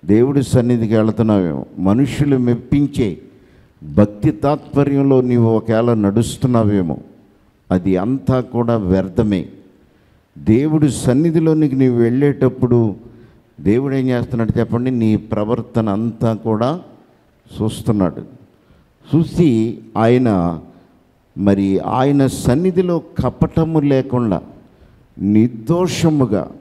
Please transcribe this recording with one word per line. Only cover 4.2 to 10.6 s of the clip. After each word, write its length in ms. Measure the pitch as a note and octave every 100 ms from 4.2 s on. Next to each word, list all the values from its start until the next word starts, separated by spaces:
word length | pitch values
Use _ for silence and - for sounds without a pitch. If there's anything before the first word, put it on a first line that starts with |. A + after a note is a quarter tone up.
| D3+
తాత్పర్యంలో 920 | - C#3+ D3 - C#3 C#3 C#3 C#3 C3
నీవు 360 | B2 A#2+ A2+ A2+
ఒకవేళ 380 | A2 A2 A#2+
నడుస్తున్నావేమో, 1000 | A#2 G2+ G2+ A#2 - C3 A#2+ G#2+ G2+ E2+ C#2+ - - _ _ _ _ _
అది 260 | F#2 F2+ F#2
అంతా 440 | G2+ C3+ C3 C3
కూడా 360 | A#2+ A#2 A#2 A#2
వ్యర్థమే. 680 | F#2 F#2+ F#2+ F2+ A2 G2 D2 - - _ _ _ _ _ _ -
దేవుడి 520 | C#2+ A2